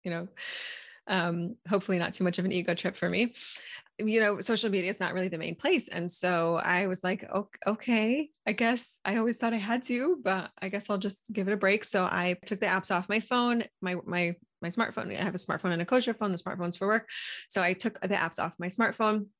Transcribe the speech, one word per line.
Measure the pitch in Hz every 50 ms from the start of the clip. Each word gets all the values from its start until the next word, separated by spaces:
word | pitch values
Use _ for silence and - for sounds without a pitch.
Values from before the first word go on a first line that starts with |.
| _
you | 180
know, | 170 170 175 - - - - - - - - - - - - - - - _ -
um, | 185 185 170 175 170 175 170 180 233 _ _ 170
hopefully | 208 196 - - 190 175
not | 170 - 185
too | - 190
much | 180 175 -
of | 180
an | 185
ego | 180 180 170 - 170
trip | - - 180 180
for | - 175 175
me. | 180 185 233 240 - - - - - - - - - - - _ _ -
You | 214 214 220 226
know, | 220 208 208 -
social | 180 - 226 - - 220
media | 196 190 175 185
is | - -
not | 185 170
really | - 185 185 185
the | 170 160
main | 160 165 170
place. | - - 302 370 277 - -
And | - 170 170 175
so | - - - 180 180 170 165 165 170
I | 160 - - 180 175 202
was | 190 185 180 -
like, | 180 185 190 -
"O-, | - - 196 208 _ - - -
okay, | 190 220 - - 247 233 220 214 226 247 294 302 - _ _ _
I | -
guess | 208 - 233 226 247 233 - - - - _
I | 190 202
always | 233 220 240 226
thought | - 240 226
I | 233 220
had | 196 214 233 254 247
to, | - 240 240 262 330 370 285
but | 233 202 190 185 175 - _ -
I | 185 190
guess | 202 202 - -
I'll | 208 196
just | 202 202 190 - - -
give | 208 214 185
it | 190
a | 214 202
break." | 196 190 202 214 -
So | - - 190 185
I | 180 - 175 175 180 180 180 -
took | - 214 190
the | 214
apps | 196 185 190 - -
off | 196 175 180 -
my | 202 220
phone, | 220 - 254 247 240 240 233 233 - - _ _
my, | 190 180 180 180 -
my, | - 175 175 175 170 175 - - _ _ _
my | - 170
smartphone. | 175 233 226 - - - - - 101
I | -
have | 180 220 185
a | 180
smartphone | - - 151 160 - 185
and | 170 165
a | 175
kosher | - 262 254 240 240 220
phone. | - 214 202
The | 185 170
smartphone's | - 185 - 185 175 175 175
for | - 196
work. | 202 214 226 - - - - - - - - - _
So | - 196
I | 180 175 185
took | 180 - 226 214 -
the | - 185
apps | 196 - 160 165 - -
off | - 175 - -
my | 170 180
smartphone | 190 - 226 - - - 220 214 214 214 208 - _